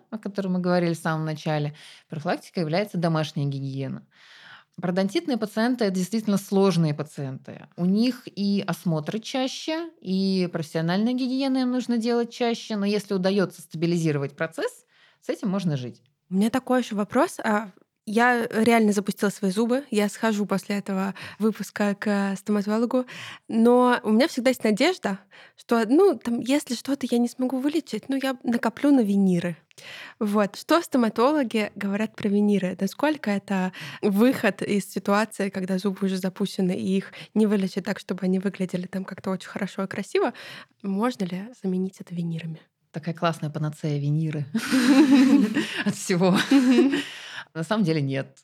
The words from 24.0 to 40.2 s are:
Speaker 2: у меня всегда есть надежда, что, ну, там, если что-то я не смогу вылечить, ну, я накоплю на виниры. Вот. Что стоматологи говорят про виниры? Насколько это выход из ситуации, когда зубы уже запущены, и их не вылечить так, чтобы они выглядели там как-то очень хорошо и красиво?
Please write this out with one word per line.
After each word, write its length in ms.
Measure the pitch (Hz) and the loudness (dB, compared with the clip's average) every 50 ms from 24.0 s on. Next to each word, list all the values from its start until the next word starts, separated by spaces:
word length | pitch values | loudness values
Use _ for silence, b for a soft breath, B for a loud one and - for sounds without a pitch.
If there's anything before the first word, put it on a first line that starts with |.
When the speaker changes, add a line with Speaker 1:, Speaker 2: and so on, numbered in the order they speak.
| - | 2
Speaker 2:
у 80 | - 220 | 2 4
меня 160 | 214 269 330 | 4 4 2
всегда 220 | - - 226 254 | 0 0 0 2
есть 140 | 254 - - | 2 2 2
надежда, 540 | 220 214 185 262 330 370 - - 208 196 196 - B B B B B B | 0 2 4 2 2 2 0 -2 -4 -6 -6 -10 B B B B B B
что, 280 | - - - 240 233 226 | -20 -6 -2 0 0 2
ну, 320 | 202 254 320 392 403 302 220 - | 4 6 6 6 6 4 2 -2
там, 180 | 240 240 240 | -4 -4 -2
если 340 | - 226 269 294 - - 254 | 0 0 0 0 0 -2 -6
что-то 320 | - - - 277 - - 240 | -6 -4 -4 -4 -4 -2 0
я 80 | 247 240 | 2 2
не 100 | 240 240 | 2 0
смогу 300 | - - 254 254 269 262 | 0 -2 -4 -2 -2 -2
вылечить, 500 | 254 294 302 339 - - - 214 - - | -2 0 0 -2 -2 -4 -6 -8 -6 -4
ну, 100 | 269 269 262 | -4 -2 -2
я 140 | 269 262 247 - | -2 -4 -4 -2
накоплю 460 | 262 233 240 - 233 220 - - 294 285 | -2 -2 0 0 -2 0 2 4 4 6
на 80 | 262 226 | 6 6
виниры. 540 | 202 202 196 196 190 180 170 165 175 170 - _ _ B B B B B B B B B - | 4 4 4 4 4 4 2 0 -2 -6 -8 _ _ B B B B B B B B B -6
Вот. 380 | 226 208 202 214 208 196 - | -4 0 2 2 2 0 -2
Что 240 | - - - 311 339 339 | -6 0 2 2 2 2
стоматологи 880 | - - 269 240 220 214 - 226 269 311 311 277 220 - 220 208 202 - | 2 2 2 2 2 2 2 2 4 4 2 0 0 0 -2 -2 -2 -4
говорят 420 | - 202 202 196 202 220 214 - | -6 -4 -4 -2 -2 -2 -4 -4
про 120 | - - 214 | -4 -2 0
виниры? 480 | 196 202 208 208 208 196 185 180 190 - | 2 2 4 4 2 2 0 -2 -2 -2
Насколько 500 | 196 196 - - - 294 311 294 - 214 | -4 -4 -2 0 0 0 0 -2 -2 -4
это 420 | 202 196 - - 202 190 185 185 B B B 143 B B - | -4 -2 -2 -2 -2 -2 -2 -2 B B B -14 B B -2
выход 600 | 208 196 196 226 254 269 277 - 208 190 - 190 | 0 2 4 4 4 4 2 0 0 0 -2 -2
из 280 | - 208 202 190 - | -2 0 -2 -2 -4
ситуации, 600 | - 202 - - 202 202 220 220 - - 196 202 | -6 -6 -2 0 2 2 0 0 -2 -4 -6 -4
когда 280 | - 196 185 180 190 185 | -4 -4 -4 -2 -2 -2
зубы 280 | - 208 185 - 196 | -2 -2 -2 -2 -2
уже 100 | 190 190 | -2 -2
запущены, 560 | 185 185 190 185 - 202 185 - - 190 180 185 | -2 -4 -4 -4 -4 -4 -4 -2 0 0 0 0
и 200 | 233 220 196 190 196 | 0 -2 0 0 0
их 140 | 190 - B B B B - | -2 -4 B B B B 0
не 120 | 214 220 | 2 2
вылечить 380 | 208 208 208 190 185 - 202 185 | 2 2 0 0 -2 -4 -6 -6
так, 140 | - 190 - | -6 -6 -6
чтобы 200 | - - 196 180 190 | -6 -8 -6 -4 -2
они 140 | 185 185 190 | 0 0 0
выглядели 480 | 185 - 170 - 190 175 - 190 180 | 0 -2 -4 -4 -4 -4 -4 -4 -6
там 180 | 185 - 190 190 | -6 -8 -8 -8
как-то 260 | - 190 - - 196 | -8 -12 -10 -6 -6
очень 180 | 190 180 - - | -6 -6 -8 -10
хорошо 340 | - - 202 185 - - 190 | -8 -6 -8 -6 -6 -6 -6
и 20 | |
красиво? 460 | 185 - - 196 - - 381 | -6 -6 -8 -6 -4 0 0